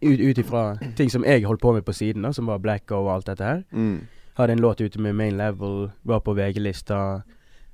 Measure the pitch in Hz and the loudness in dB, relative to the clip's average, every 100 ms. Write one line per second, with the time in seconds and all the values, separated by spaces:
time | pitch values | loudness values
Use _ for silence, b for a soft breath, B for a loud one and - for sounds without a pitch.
0 | 147 131 131 123 107 120 110 104 131 113 | 2 4 4 2 0 0 -2 -4 -6 0
1 | 135 120 117 135 104 110 120 113 98 98 | 0 2 4 4 4 2 4 2 0 -2
2 | 107 104 113 139 113 101 104 104 - 101 | -2 -2 -4 -4 -4 -2 -2 -2 -2 -2
3 | 98 95 95 95 101 170 190 - 110 90 | 0 -2 -4 -4 -4 -4 -4 -2 -2 -2
4 | - b b - 120 117 117 101 107 107 | -8 b b 0 2 4 2 2 -2 -2
5 | 107 104 107 98 107 101 101 98 98 - | -2 0 0 0 -2 -4 -4 -4 -6 -6
6 | - 110 107 101 98 101 101 92 - 101 | -2 -2 0 0 0 -2 -4 -4 -4 -2
7 | 98 98 - b b b b | -2 -4 -10 b b b b